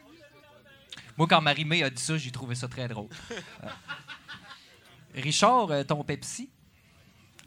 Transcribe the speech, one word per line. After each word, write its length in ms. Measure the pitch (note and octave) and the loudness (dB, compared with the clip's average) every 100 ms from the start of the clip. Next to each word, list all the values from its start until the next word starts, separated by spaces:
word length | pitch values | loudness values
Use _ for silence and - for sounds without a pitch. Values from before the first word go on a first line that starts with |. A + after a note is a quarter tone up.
| C#4 E4 C#4+ D4+ - - - - - - - - | -20 -20 -20 -20 -20 -20 -20 -20 -20 -20 -6 0
Moi, 100 | E3 | 6
quand 140 | E3+ | 6
Marie-Mé 420 | D3+ C#3+ D3+ E3+ | 6 2 2 2
a 60 | C3+ | 2
dit 100 | B2+ | 0
ça, 160 | - D#3+ | -2 -2
j'ai 140 | C3 | -2
trouvé 240 | B2 B2+ A#2+ | -8 -6 -6
ça 120 | B2+ | -6
très 200 | C3+ A#2+ | -6 -6
drôle. 220 | G#2+ G#2 - - | -6 -8 -12 -12
Euh, 360 | G#3+ - - - - - B3+ - - C#4+ C#4+ - - - - - - - C3 | -12 -12 -14 -14 -12 -12 -12 -14 -16 -16 -16 -16 -20 -20 -20 -20 -20 -16 -6
Richard, 540 | D3 D3+ G#3 B3+ F#3+ | -2 6 6 6 4
euh, 120 | C#3+ | 0
ton 200 | C#3 D3 | 0 -2
Pepsi ? 460 | D3 C#3+ - - C4 _ _ _ _ - - - - - | -2 -6 -6 -10 -12 _ _ _ _ -20 -20 -20 -20 -20